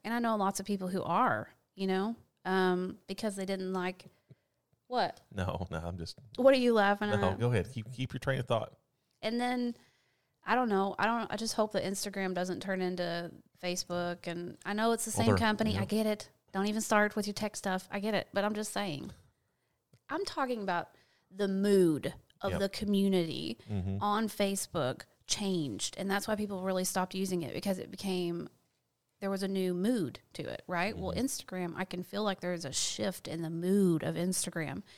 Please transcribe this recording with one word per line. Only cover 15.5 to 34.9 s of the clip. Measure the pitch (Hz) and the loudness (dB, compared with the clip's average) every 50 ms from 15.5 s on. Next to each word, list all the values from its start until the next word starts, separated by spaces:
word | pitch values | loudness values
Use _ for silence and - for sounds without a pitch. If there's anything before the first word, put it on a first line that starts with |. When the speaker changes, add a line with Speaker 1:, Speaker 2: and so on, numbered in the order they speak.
| 214 208 220 214 208 | 2 2 0 0 2
Speaker 2:
yeah. | 196 196 | 0 0
Speaker 1:
I | |
get | 190 208 214 220 | 0 0 0 2
it. | 214 214 208 - - _ _ _ _ - | 0 0 -2 -6 -16 _ _ _ _ -4
Don't | 196 196 208 | -2 -2 0
even | 208 220 | 0 -2
start | 214 - 220 208 208 208 - | 0 4 4 4 4 4 2
with | 220 202 | -2 -4
your | 208 202 | -4 -4
tech | - 214 208 - | -4 -6 -6 -6
stuff. | - - 202 185 185 - - - | -6 -4 -2 -2 -2 -4 -6 -8
I | 202 | -4
get | 196 220 214 | -2 0 0
it. | 190 - - - | 0 -2 -2 -2
But | 196 196 | 0 0
I'm | 208 214 | 0 0
just | 208 214 208 - | -2 -4 -4 -4
saying. | 196 202 190 147 135 - - - - - _ _ _ _ _ _ _ _ _ _ _ _ _ _ _ _ - | -4 -4 -4 -4 -6 -8 -10 -14 -16 -20 _ _ _ _ _ _ _ _ _ _ _ _ _ _ _ _ -8
I'm | 269 330 403 | -4 -4 -4
talking | - - 330 277 247 247 226 202 | -4 -2 -2 -2 0 0 -2 0
about | 190 180 175 - - _ _ _ _ _ _ _ _ 185 | 0 0 0 -2 -4 _ _ _ _ _ _ _ _ -4
the | 190 202 196 | -2 0 0
mood | 190 190 196 208 202 196 185 170 156 139 - 160 - - - _ _ _ | 2 2 4 6 8 8 8 8 6 2 0 -4 -8 -8 -16 _ _ _
of | - 196 180 | -2 -2 0
Speaker 2:
Yep. | 165 | 2
Speaker 1:
the | 196 196 | 0 0
community | - - 220 202 202 196 196 196 190 180 170 160 139 131 151 - 233 - - - | -2 -4 0 2 4 4 4 4 4 4 2 0 -2 -6 -6 -6 -8 -10 -8 -4
Speaker 2:
Mm-hmm. | 107 98 - 196 196 202 202 | -2 -2 0 0 -2 0 0
Speaker 1:
on | 208 208 214 226 208 | 2 2 2 0 -2
Facebook | - - 202 196 196 196 - - - 175 143 123 127 - - - _ _ _ | 0 0 0 0 0 -2 -6 -4 -2 -2 0 0 -2 -4 -10 -20 _ _ _
changed. | - - - 214 196 190 175 156 135 104 92 - - - - | -4 -2 -2 0 0 0 0 0 -2 -4 -4 -6 -6 -6 -4
And | 196 196 | -4 -2
that's | 196 202 196 | -2 -2 0
why | - 214 | -2 -2
people | 202 208 202 202 185 185 | -2 -2 -4 -6 -4 -2
really | 190 190 185 185 | 0 0 0 0
stopped | 185 - 190 180 180 - | 0 0 0 -2 -2 -2
using | 190 190 190 185 175 165 | -4 -2 0 0 -2 -2
it, | - - | -2 -6
because | - - 196 190 180 | -4 -2 -2 -2 -2
it | - - | -4 -10
became, | - 190 - 196 185 180 180 170 170 170 - - - _ _ _ _ _ _ _ _ _ _ _ _ _ | -10 -8 -4 -2 -2 0 0 -2 -2 -4 -6 -10 -14 _ _ _ _ _ _ _ _ _ _ _ _ _
there | - 196 | -6 -4
was | 196 190 202 | -2 -2 -2
a | 190 | -2
new | 196 190 185 185 180 | 0 0 2 2 2
mood | 175 185 220 254 233 175 123 - - - _ _ | 2 2 2 2 2 0 -2 -4 -8 -16 _ _
to | - - - | -10 -8 -6
it, | - - - | -6 -8 -8
right? | - 180 170 175 208 226 | -4 -2 -2 0 -2 -2
Well, | - 190 185 170 | -4 -4 -4 -2
Speaker 2:
Mm-hmm. | - 240 | 0 -2
Speaker 1:
Instagram, | 277 - - - - - 185 180 170 170 | -2 -2 -4 -8 -8 -6 -4 -4 -4 -4
I | - 190 | -6 -6
can | - - 180 175 | -6 -6 -8 -8
feel | - - 202 214 | -6 -4 -2 0
like | 208 190 185 | 0 -2 -2
there | - 180 180 | -4 -4 -4
is | 170 170 | -4 -6
a | 139 92 | -4 -4
shift | - - - - - 208 202 185 - - - | -2 -2 -2 -2 -2 -2 -2 -4 -4 -8 -8
in | - 165 170 | -6 -4 -4
the | 160 | -4
mood | 165 165 170 180 190 208 196 180 170 156 - | -4 -2 0 4 4 6 6 6 6 4 2
of | 170 165 | -2 -2
Instagram. | 165 170 185 185 - - - - 170 156 143 131 190 - - | 0 0 0 0 0 -2 -2 -4 -4 -4 -4 -6 -8 -10 -12